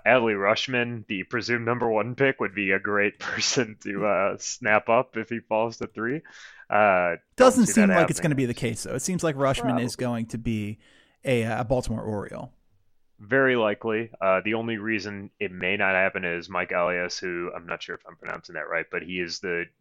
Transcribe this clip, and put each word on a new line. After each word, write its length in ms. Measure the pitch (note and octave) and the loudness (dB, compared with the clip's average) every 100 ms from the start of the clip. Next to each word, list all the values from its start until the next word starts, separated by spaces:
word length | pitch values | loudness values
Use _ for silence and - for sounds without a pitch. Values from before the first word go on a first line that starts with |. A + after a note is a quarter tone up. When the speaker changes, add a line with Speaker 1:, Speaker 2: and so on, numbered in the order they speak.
| G#2+ | 4
Speaker 1:
Adley 280 | B2+ A2+ G2+ | 4 4 2
Rutschman, 680 | G2 A2 - B2 A#2+ A#2 G#2 | 2 2 0 -2 -2 -6 -8
the 160 | G2 | -8
presumed 400 | F2+ B2 G2+ A#2+ | -4 -6 -2 -2
number 260 | A#2 A#2+ A#2 | 0 0 0
one 240 | A2 A2+ | 0 -2
pick, 240 | B2 C3+ - | 0 0 0
would 160 | G#2+ | -4
be 160 | F#2+ F#2+ | -2 0
a 60 | G2 | 0
great 400 | G#2 G2+ G#2 - | 0 0 0 -2
<laughs> 0 | |
person 580 | - A2 - C#3 A2 G#2+ | -8 -4 -2 0 -2 -4
to, 240 | G#2 G2 G#2+ | -8 -2 0
uh, 300 | F#2 G2 G2 | 2 0 -2
snap 500 | - - A2+ G#2+ - | -8 -4 2 2 4
up 280 | A#2 C3 A2+ | 2 2 -6
if 120 | A2 | -6
he 100 | A#2 | -8
falls 380 | - A2 A#2 A2+ | -2 0 0 -4
to 80 | A2 | -10
three. 340 | - A2+ D3+ - - - - - | -6 -6 -6 -10 -20 -20 -14 2
Uh, 460 | G#2+ G#2 F#2 F2 E2+ | 6 6 6 2 -2
don't 20 | _ - | _ 6
Speaker 2:
Doesn't 300 | B3+ B3+ G#3 | 6 8 4
Speaker 1:
see 60 | |
Speaker 2:
seem 160 | A3 G3+ | 6 6
Speaker 1:
that 80 | F3+ | 6
Speaker 2:
like 140 | F3 | 4
it's 80 | D3+ | 2
Speaker 1:
happening. 100 | E3 | 0
Speaker 2:
gonna 40 | C#3 | 0
be 100 | A#2+ | -2
the 80 | |
case, 280 | A#2+ A#2 A2 | -2 -4 -4
though. 120 | - | -6
It 60 | C3 | -6
seems 240 | - F3+ | -4 -2
like 120 | E3 C3+ | -2 0
Rutschman 440 | C3+ C3 C3+ A#2+ | 0 0 0 -2
is 140 | A#2+ - | -2 -4
Speaker 1:
Probably. 80 | |
Speaker 2:
going 220 | B2 A#2 A2+ | -4 -4 -6
to 120 | A2+ | -6
be 400 | A#2 A2 G#2 A2 _ _ _ _ | -4 -4 -4 -10 _ _ _ _
a, 180 | - B2 | 0 0
a 220 | A2+ A2 | 0 -2
Baltimore 380 | A2+ B2+ A#2+ A2 | 0 -2 -2 -4
Oriole. 500 | G#2+ G#2 - A2 C3 _ _ _ _ _ _ _ | -4 -6 -8 -10 -14 _ _ _ _ _ _ _
Speaker 1:
Very 380 | G#2 C3+ C3+ B2 | 0 4 4 4
likely. 540 | G#2+ G#2 A2+ A2 A2+ - | 2 0 -2 -2 -4 -2
Uh, 220 | F#2+ F#2+ | 2 2
the 100 | G#2 | 2
only 220 | A2+ A#2 A2 | -2 -2 -4
reason 540 | A2 A2 G2+ G2+ G2+ - | -4 -4 -4 -10 -12 -8
it 100 | G2+ | -8
may 260 | F2+ F#2 G#2 | -4 -2 0
not 180 | G2 | 2
happen 300 | F#2 F#2+ F#2+ | 4 2 0
is 240 | F2+ E2+ E2+ | -4 -4 -4
Mike 220 | F2+ F2+ | -4 -2
Elias, 480 | F#2 F2 F2+ F2+ - | 0 0 0 -4 -6
who 320 | F#2 F2 F2 F2 | -6 -6 -6 -10
I'm 100 | E2+ | -10
not 160 | E2 | -10
sure 140 | - E2+ | -10 -14
if 60 | - | -16
I'm 80 | E2+ | -18
pronouncing 380 | - D#2+ - | -12 -12 -12
that 140 | D#2 D#2 | -10 -6
right, 180 | E2 D#2+ | -4 -4
but 100 | F2 | -8
he 160 | E2 F2+ | -6 -6
is 220 | E2+ - | -6 -6
the 240 | F#2 F2 F2 _ | -4 -4 -6 _